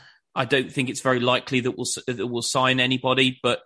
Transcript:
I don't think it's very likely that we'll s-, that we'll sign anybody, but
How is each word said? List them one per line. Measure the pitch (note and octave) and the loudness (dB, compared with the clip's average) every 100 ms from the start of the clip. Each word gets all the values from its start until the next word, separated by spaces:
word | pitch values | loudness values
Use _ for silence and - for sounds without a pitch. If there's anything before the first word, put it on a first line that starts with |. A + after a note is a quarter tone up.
| - _ _ - | -20 _ _ -4
I | B2+ | 0
don't | C3+ B2+ | 0 0
think | C#3+ C3 | -4 -4
it's | - | -2
very | C3 B2 | 0 2
likely | B2 B2 - B2+ | 2 0 0 -2
that | B2 - | -2 -4
we'll | B2 | -6
s-, | - - | -6 -6
that | B2 B2 | -4 -4
we'll | A#2+ | -4
sign | - C3+ C3 C3 | -2 0 2 2
anybody, | B2+ C3 C3 C3 C3 B2+ | 2 0 2 2 2 2
but | B2 B2+ | -2 -2